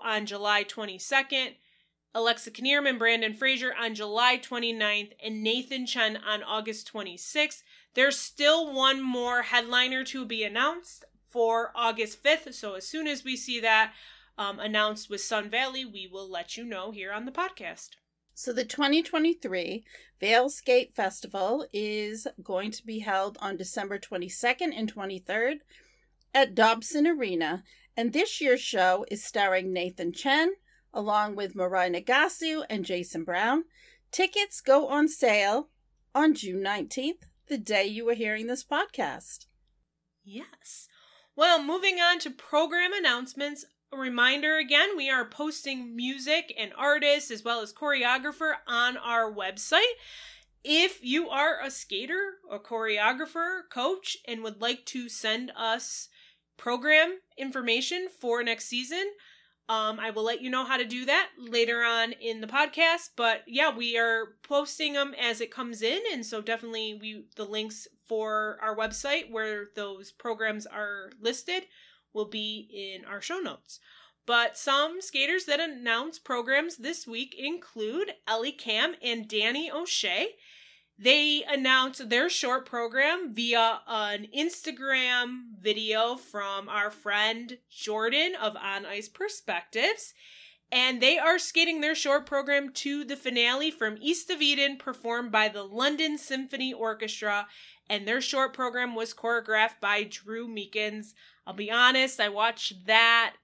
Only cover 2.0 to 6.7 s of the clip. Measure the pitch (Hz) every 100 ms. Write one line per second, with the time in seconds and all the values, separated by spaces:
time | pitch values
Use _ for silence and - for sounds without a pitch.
2 | _ 220 233 226 233 214 262 285 285 247
3 | 226 226 220 214 262 262 254 - 226 214
4 | 208 214 247 254 - 240 233 226 208 208
5 | 208 - 220 220 214 247 254 262 247 254
6 | 220 220 208 208 - 214 214